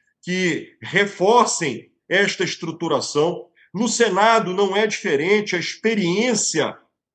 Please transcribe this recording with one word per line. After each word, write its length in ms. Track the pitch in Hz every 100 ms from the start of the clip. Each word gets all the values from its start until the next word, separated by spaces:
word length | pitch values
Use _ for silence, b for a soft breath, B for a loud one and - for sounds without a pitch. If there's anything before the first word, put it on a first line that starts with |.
| _ _
que 540 | - 185 180 143 - _
reforcem 1120 | 110 180 202 - 185 240 214 - 156 113 - _ -
esta 360 | 185 202 -
estruturação. 1040 | 208 - 170 160 165 135 - 147 160 175 - b b
No 140 | 180 240
Senado 640 | - 226 185 220 226 175
não 220 | 185 196 196
é 100 | 220
diferente, 720 | - 190 139 165 214 208 175
a 20 |
experiência 1200 | - - 220 220 170 190 247 220 - 156 113 - _ _ _